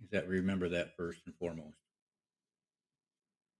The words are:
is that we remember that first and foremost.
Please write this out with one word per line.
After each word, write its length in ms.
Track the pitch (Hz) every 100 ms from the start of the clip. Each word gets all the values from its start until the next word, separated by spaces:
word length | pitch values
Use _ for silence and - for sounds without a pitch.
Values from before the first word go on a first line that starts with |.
is 80 | 117
that 160 | 101 90
we 60 | 95
remember 340 | 92 95 87
that 260 | 87 85 -
first 240 | 85 82 -
and 100 | -
foremost. 400 | 87 82 76 - _ _ _ _ _ _ _ _ _ _ _ _ _ _ _ _ _ _